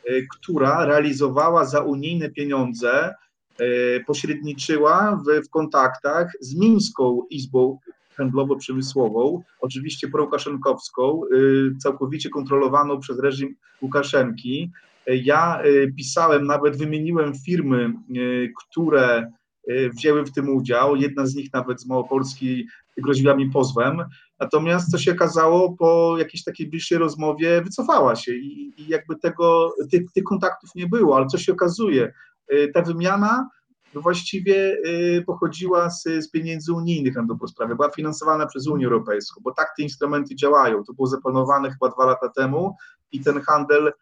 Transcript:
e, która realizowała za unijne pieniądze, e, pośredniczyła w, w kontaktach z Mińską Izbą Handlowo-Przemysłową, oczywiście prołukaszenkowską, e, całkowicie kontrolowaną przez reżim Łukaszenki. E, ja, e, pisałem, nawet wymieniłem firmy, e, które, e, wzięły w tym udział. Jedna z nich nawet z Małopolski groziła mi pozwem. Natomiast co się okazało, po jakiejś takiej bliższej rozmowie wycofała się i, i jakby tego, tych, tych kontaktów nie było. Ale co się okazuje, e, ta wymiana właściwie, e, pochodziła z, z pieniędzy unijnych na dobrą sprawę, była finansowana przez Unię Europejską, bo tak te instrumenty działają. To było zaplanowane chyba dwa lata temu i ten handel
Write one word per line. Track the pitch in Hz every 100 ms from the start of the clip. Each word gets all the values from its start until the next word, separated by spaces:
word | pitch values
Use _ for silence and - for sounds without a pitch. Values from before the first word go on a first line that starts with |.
e, | 120 131
która | 135 - - 156 135 160
realizowała | 147 147 151 131 139 131 160 170
za | 139 147
unijne | 143 139 151 170 147
pieniądze, | - 143 135 123 117 120 135 170 196 _ _ _ -
e, | 123 123 123 123
pośredniczyła | 117 143 151 151 147 135 - 151 151 175 208 185
w, | 143 151
w | 151
kontaktach | 160 156 147 127 131 143 160 170 -
z | 131
Mińską | 151 214 214 - - 127 123 -
Izbą | 151 131 131 127 135 - _ _ -
Handlowo-Przemysłową, | 135 131 139 135 - 131 131 139 113 110 139 175 - _
oczywiście | 131 131 139 - 139
prołukaszenkowską, | 151 143 139 147 139 135 131 - - 131 160
e, | 143 131 135 135 135 135
całkowicie | 143 135 135 151 -
kontrolowaną | 147 120 139 135 143 143 139
przez | 131 123
reżim | 139 135 139 - _ _
Łukaszenki. | 135 143 139 143 123 110 123 139 175 - _ _ -
E, |
ja, | 127 123 151 170 160
e, | 143 143 139
pisałem, | 135 131 175 165 147
nawet | 143 147 147 135
wymieniłem | 151 151 160 165 147 135
firmy, | - 175 139 127
e, | 117 117 - 123 123 123 123 -
które, | - 160 160 143 123 117 117 _ _ _ -
e, | 127 127
wzięły | 120 151 147
w | 139
tym | - 139
udział. | 135 117 120 139
Jedna | 139 139 139
z | 131
nich | 139 135
nawet | 131 123 123
z |
Małopolski | 123 127 123 135 135 - 131 127 117 - _ -
groziła | 139 131 139
mi | 139 135
pozwem. | 139 127 117 127 165 170 - _ _
Natomiast | 135 151 165 175 175
co | 156
się | 135
okazało, | 175 165 160 160 175 185 180
po | 165 170 165 165
jakiejś | 156 -
takiej | - - 151
bliższej | 165 - 170
rozmowie | 165 151 151 151 165 170
wycofała | 175 233 285 302 131
się | 113 -
i, | 123 139 - - -
i | 151
jakby | 156 156
tego, | 156 170 165 170 165 165 - 143
tych, | 175 180
tych | 196
kontaktów | 190 190 185 - -
nie | 175 175
było. | 233 170 135
Ale | 135
co | 175
się | -
okazuje, | 185 175 180 214 135 113 _ - _ -
e, | 143 147
ta | 170
wymiana | 165 165 180 202 208 247 269 _ _ _ _
właściwie, | 147 165 175 - 196 190 196 190 - 160 170 175 175
e, |
pochodziła | 175 175 170 156 180 175 175
z, | 175
z | 165 160 156
pieniędzy | 160 165 165 156
unijnych | 170 170 165 131
na | 127
dobrą | 117 113 -
sprawę, | - 117
była | 117 143
finansowana | 151 156 151 156 156
przez | 151 139 135
Unię | 147
Europejską, | 127 113 110 104 - -
bo | 127
tak | 127 156 -
te |
instrumenty | 147 135 143 147 139
działają. | 135 143 147 123 107
To | 104
było | 131 131
zaplanowane | 135 131 131 131 139 135
chyba | 135 127
dwa | 127
lata | 131 127 120
temu | - 131 147 190 190 - _ _
i | 135
ten | 139 143
handel | 143 151 143 147 151 -